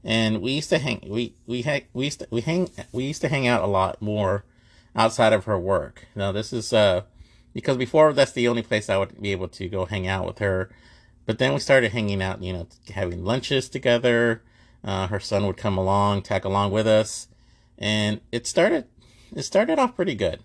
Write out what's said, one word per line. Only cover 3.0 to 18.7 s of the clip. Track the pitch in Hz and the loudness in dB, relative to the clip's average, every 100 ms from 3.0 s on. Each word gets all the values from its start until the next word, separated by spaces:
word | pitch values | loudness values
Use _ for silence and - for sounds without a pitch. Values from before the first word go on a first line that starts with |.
used | 135 156 | -6 -4
to | 143 | -2
hang | 143 123 | 0 2
out | 120 | 2
a | 95 | 2
lot | 98 92 - | 2 0 -2
more | 104 107 98 101 - _ _ _ _ | -4 -2 0 -2 -6 _ _ _ _
outside | - 113 - 113 | 0 0 4 4
of | 107 | 4
her | 101 101 | 2 -2
work. | 90 95 73 - - | 0 0 -2 -14 -16
Now, | - 98 | -4 -2
this | 98 110 | -2 -4
is, | 123 110 | -6 0
uh, | 113 104 90 - _ - _ _ | 4 4 4 -4 _ -20 _ _
because | - - 131 | -6 -2 -2
before, | 127 156 156 | 2 6 6
that's | 139 135 | 6 2
the | - 120 | 4 2
only | 117 | 0
place | 107 107 104 | 0 -2 0
I | 98 | 0
would | 98 - | 0 -4
be | 101 | -4
able | 95 90 | -4 -6
to | - 92 | -8 -8
go | 98 90 | -4 -4
hang | 104 92 | -4 -2
out | 95 90 | -4 -4
with | - | -4
her. | 101 92 92 - - - _ _ | -2 0 -4 -10 -20 -20 _ _
But | - 107 | -6 0
then | 131 | 0
we | 139 | 0
started | - 135 113 | 4 4 4
hanging | 117 104 98 | 0 -2 0
out, | 95 92 | -2 -4
you | 90 | -6
know, | 92 85 _ - | -8 -10 _ -14
having | 98 92 87 | -6 -4 -4
lunches | 90 127 - 139 - | -2 -2 0 -4 -2
together. | 135 131 120 123 117 120 113 _ _ _ _ | -2 2 2 4 4 2 0 _ _ _ _
Uh, | - 95 92 | -6 -4 -2
her | 101 | -4
son | - 101 101 | -2 -2 0
would | 90 | -2
come | 107 95 | -2 0
along, | 95 98 101 98 | 2 2 2 0
tag | - 95 | -2 -4
along | 95 101 101 | 0 0 0
with | 101 110 | 0 4
us. | 110 110 - - _ _ _ _ - | 4 2 -8 -14 _ _ _ _ -8
And | 104 107 104 107 - | -2 0 0 -2 -6
it | 117 - | -8 -2
started, | - 190 | 2 2